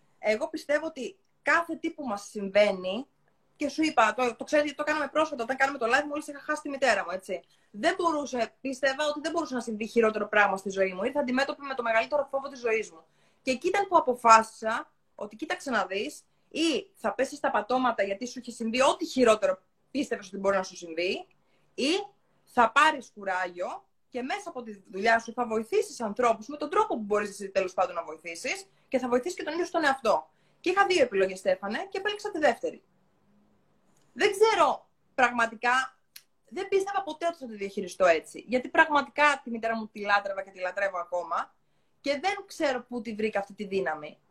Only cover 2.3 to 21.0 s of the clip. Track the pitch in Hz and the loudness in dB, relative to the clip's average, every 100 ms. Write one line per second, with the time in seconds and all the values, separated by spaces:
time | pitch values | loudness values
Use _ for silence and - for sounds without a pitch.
2.3 | 214 196 196 208 190 185 202 277 _ _ | -8 0 4 4 2 -4 -6 -8 _ _
3.3 | _ _ - 285 - 311 254 220 214 247 | _ _ -6 -6 0 0 4 2 4 -2
4.3 | 220 254 302 294 269 294 302 277 302 311 | -2 0 2 2 -2 -2 -2 0 0 0
5.3 | 277 226 262 269 285 226 269 294 294 302 | -2 -4 0 0 0 2 2 0 -6 -8
6.3 | 285 - 302 294 269 262 202 170 185 - | -10 -4 -4 -4 0 2 2 0 -8 -8
7.3 | 180 - _ _ 202 285 381 339 302 285 | -10 -10 _ _ -2 0 2 0 0 -2
8.3 | 247 220 _ 262 262 269 269 302 294 311 | -2 -4 _ -8 -2 0 0 -2 -2 -4
9.3 | 330 277 254 233 208 220 233 220 214 202 | -4 -4 -6 -6 -6 -2 2 2 2 0
10.3 | 208 202 196 202 190 190 185 226 285 254 | 4 4 2 -4 0 0 0 -4 -2 -2
11.3 | 254 277 285 277 247 233 226 254 294 277 | 0 -2 -4 -8 -6 0 0 2 0 -2
12.3 | 269 269 262 240 220 208 160 _ _ _ | -4 -8 -6 -2 -2 -2 -12 _ _ _
13.3 | _ - 254 359 392 392 339 254 240 233 | _ -2 0 0 0 4 4 4 4 10
14.3 | 220 220 - 220 240 311 _ _ - 208 | 8 8 -4 -4 -4 -8 _ _ -14 -12
15.3 | 220 311 359 277 226 185 196 262 - _ | -10 -6 -6 -2 0 0 -2 -6 -10 _
16.3 | _ _ - 330 247 - _ 220 - 269 | _ _ -2 0 0 -4 _ -4 -2 -4
17.3 | 294 277 220 202 254 254 226 202 196 247 | -2 -2 -2 0 0 0 0 -2 -2 -8
18.3 | 262 240 226 226 247 277 - 339 262 233 | -12 -12 -6 -2 2 4 2 -2 4 6
19.3 | 214 190 185 _ _ _ 262 - 202 208 | 6 2 -2 _ _ _ -6 -4 -6 -8
20.3 | 196 190 196 185 175 170 160 | -4 0 0 -2 -10 -10 -4